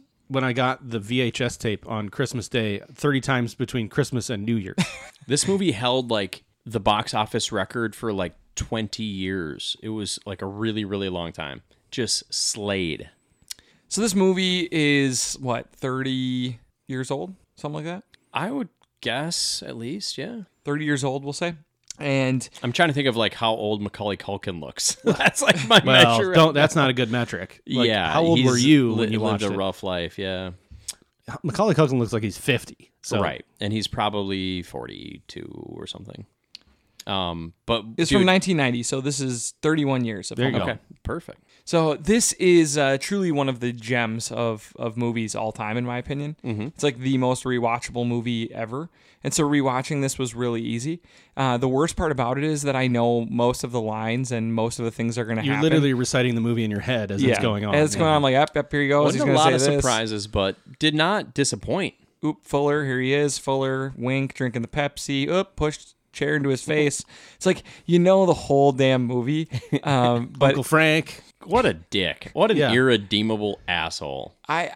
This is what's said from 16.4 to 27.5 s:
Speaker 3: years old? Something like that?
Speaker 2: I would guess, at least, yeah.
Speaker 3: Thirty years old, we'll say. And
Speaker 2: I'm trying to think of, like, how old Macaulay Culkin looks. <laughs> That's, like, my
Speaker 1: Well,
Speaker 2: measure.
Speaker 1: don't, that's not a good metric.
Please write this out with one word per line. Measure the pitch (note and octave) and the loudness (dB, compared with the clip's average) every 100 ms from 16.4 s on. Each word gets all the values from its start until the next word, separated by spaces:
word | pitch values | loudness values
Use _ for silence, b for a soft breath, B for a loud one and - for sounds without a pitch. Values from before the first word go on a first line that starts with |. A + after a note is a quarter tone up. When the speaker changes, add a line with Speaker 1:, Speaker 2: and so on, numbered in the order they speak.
| B2 A#2 _ _ - | -4 -8 _ _ -10
Speaker 3:
years | C3 B2+ | -8 -6
old? | C#3+ F3+ F#3 _ _ | -6 -8 -14 _ _
Something | D3 D3+ | -10 -8
like | |
that? | D#3 F#3 - _ _ | -8 -10 -14 _ _
Speaker 2:
I | - F3+ | -6 -4
would | C#4 G#3 _ _ - | -4 -8 _ _ -10
guess, | B2 B2 D#3+ E3+ - - | -4 -4 -2 -4 -4 -6
at | - A#2+ | -8 -10
least, | A#2 F#3+ - - | -8 -8 -8 -8
yeah. | E3 A#3 F3+ _ | -10 -10 -16 _
Speaker 3:
Thirty | - D3 | -6 -4
years | D3 C#3+ | 0 0
old, | C#3 C#3 | 0 -4
we'll | C#3 | -6
say. | C#3+ F3 D#3+ _ _ - - | -6 -6 -6 _ _ -20 -8
And | D3 C3+ B2+ C3 - - | -2 0 2 0 -4 -8
Speaker 2:
I'm | B2 | -4
trying | A#2+ E3+ | 2 2
to | |
think | C#3+ C3+ | 2 0
of, | A2+ | 2
like, | G#2 | 0
how | - A2+ | 0 0
old | A2 G#2 G#2+ | 0 -2 -2
Macaulay | G2+ - G#2 F#2+ | -4 -4 -4 -4
Culkin | - G2+ - F2 | -6 -8 -6 -8
looks. | C#2+ - - | -10 -6 -4
<laughs> | - | -2
That's, | - F#3+ C#4+ - | 0 2 2 2
like, | C#4 F3+ C3+ | 2 2 6
my | A3 | 4
Speaker 1:
Well, | - C3 A#2 A2+ | 6 6 8 6
Speaker 2:
measure. | F#3 | 4
Speaker 1:
don't, | F3 D#3+ | 6 6
that's | C#3+ D3+ | 6 2
not | - C3+ | 4 2
a | |
good | B2 A#2 | 2 0
metric. | B2 A#2 F2+ F#2 | 0 -2 -6 -10